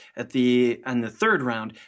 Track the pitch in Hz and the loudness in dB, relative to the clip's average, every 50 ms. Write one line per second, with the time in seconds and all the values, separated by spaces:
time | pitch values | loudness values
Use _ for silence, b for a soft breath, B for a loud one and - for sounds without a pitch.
0 | B B B 120 117 117 - 131 123 123 123 123 123 120 120 - - 131 123 120 | B B B -12 -10 -4 -2 0 2 4 4 4 4 2 0 -2 -6 -6 -4 -4
1 | 117 113 110 - 214 220 208 156 131 123 117 113 110 113 95 B B | -4 -6 -4 -2 0 2 2 0 0 -2 -4 -6 -6 -10 -12 B B